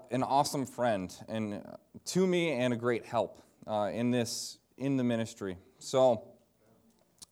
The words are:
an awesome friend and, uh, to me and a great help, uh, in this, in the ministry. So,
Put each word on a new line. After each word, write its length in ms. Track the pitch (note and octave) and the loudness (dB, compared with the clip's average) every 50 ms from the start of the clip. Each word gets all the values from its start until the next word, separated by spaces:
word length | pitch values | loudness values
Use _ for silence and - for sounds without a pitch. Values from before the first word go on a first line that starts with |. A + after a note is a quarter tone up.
| - - | -4 -4
an 140 | A#2 B2+ B2+ | -2 -2 0
awesome 420 | A2 C3 C#3 D3 D3 - D3 B2+ | 2 2 2 2 2 0 -4 -4
friend 480 | - - - A#2+ A#2+ G#2+ F#2+ F#2 F2+ - - - - | -4 -4 -2 0 2 2 0 -2 -6 -8 -12 -10 -6
and, 280 | A2 A2 A2 G#2 G#2 | -4 -4 -4 -4 -6
uh, 40 | F#2+ - - G1+ - _ _ - - - | -8 -10 -12 -16 -20 _ _ -20 -16 -10
to 200 | - - F3+ F#3+ | -2 0 2 2
me 260 | F#3 F3+ F3 E3+ E3+ | 2 2 2 2 0
and 220 | C#3+ A#2+ B2+ B2 A#2+ | 0 2 2 0 0
a 40 | A2+ | 0
great 280 | A#2 B2 A#2+ G#2+ - | 0 0 0 0 -2
help, 380 | - A#2+ A#2 G2 - - - - _ _ _ - - | -2 0 0 0 0 -4 -12 -20 _ _ _ -8 -4
uh, 240 | G#2+ G#2 G#2 G2 D#2+ | -2 0 0 0 0
in 160 | A2+ A#2+ B2 | 0 0 2
this, 480 | B2 B2 A#2 A#2 - - - - - - _ _ _ - | 2 2 0 0 -4 -6 -8 -10 -12 -16 _ _ _ -6
in 180 | B2+ C#3 C#3 | -2 -2 0
the 80 | C3 B2 | 0 2
ministry. 540 | B2 A#2 A2+ A2+ A2 - - G#2 G2 F2+ F2+ - - _ - | 2 0 0 -2 -4 -6 -8 -8 -8 -8 -8 -12 -20 _ -18
So, 440 | - - - C3 C3 B2+ A#2 A2 - - - - _ _ _ _ _ _ _ _ _ _ _ _ _ _ _ _ - - | -8 0 4 6 6 6 6 4 -2 -10 -20 -20 _ _ _ _ _ _ _ _ _ _ _ _ _ _ _ _ -14 -2